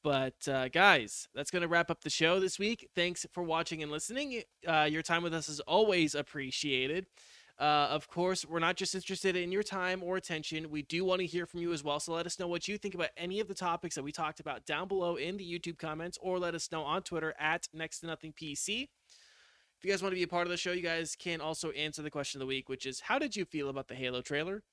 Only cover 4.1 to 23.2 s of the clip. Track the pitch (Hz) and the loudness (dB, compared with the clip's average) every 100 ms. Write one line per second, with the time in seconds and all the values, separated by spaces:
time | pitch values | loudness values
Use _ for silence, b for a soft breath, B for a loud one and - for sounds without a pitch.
4.1 | 247 285 240 - _ 165 156 151 156 160 | -4 -4 -6 -8 _ 2 6 6 2 2
5.1 | 170 170 160 151 147 - 165 208 180 156 | 2 2 -2 -4 -8 4 6 8 6 4
6.1 | 147 143 151 131 - 147 131 131 170 190 | 2 -4 -6 -4 -2 0 2 2 -2 -6
7.1 | B B B B - 147 147 143 151 - | B B B B 0 4 6 4 0 -2
8.1 | 175 180 185 160 165 165 180 190 190 - | 0 2 2 -2 2 2 2 -2 -4 -4
9.1 | 190 196 180 175 190 208 196 180 185 175 | 0 0 0 0 -2 -2 -2 -2 -2 -2
10.1 | 185 - 160 151 156 156 151 143 170 185 | -4 -2 -6 -4 -6 -4 -6 -2 0 2
11.1 | 185 175 170 165 175 170 165 147 147 170 | 2 0 -2 -4 -4 -2 -2 0 -2 -2
12.1 | 165 170 - 175 175 - 208 202 185 165 | -2 -2 -4 -2 -2 -4 -4 -6 -2 -4
13.1 | - 175 196 190 196 180 170 175 - 139 | -2 -4 -2 -4 -2 -2 0 -4 -6 -6
14.1 | 160 156 - 151 127 - 151 185 190 175 | -4 -4 -4 -8 -8 -2 -2 0 0 0
15.1 | 165 160 196 175 170 170 160 160 156 175 | 0 -2 -6 -6 -6 -6 -6 -6 -6 -6
16.1 | - 185 185 175 165 - 160 143 175 - | -6 -2 0 0 -2 -4 -4 -2 -2 -2
17.1 | 165 160 - 156 170 - 160 160 - 165 | -2 -2 0 0 0 -4 -8 -8 -8 -8
18.1 | 160 160 - 160 139 - 220 277 _ b | -8 -10 -10 -8 -4 -2 -4 -6 _ b
19.1 | b b b b b b _ 185 196 190 | b b b b b b _ 0 0 0
20.1 | 185 175 175 175 175 185 180 170 165 156 | 0 0 0 0 0 0 -2 0 -2 -2
21.1 | - 180 165 156 156 160 135 151 147 151 | -6 -4 -4 -4 -4 -4 -2 -4 -4 -6
22.1 | 147 139 139 131 135 123 131 135 127 - | -4 -4 -4 -2 -4 -4 -6 -6 -8 0
23.1 | 262 | 0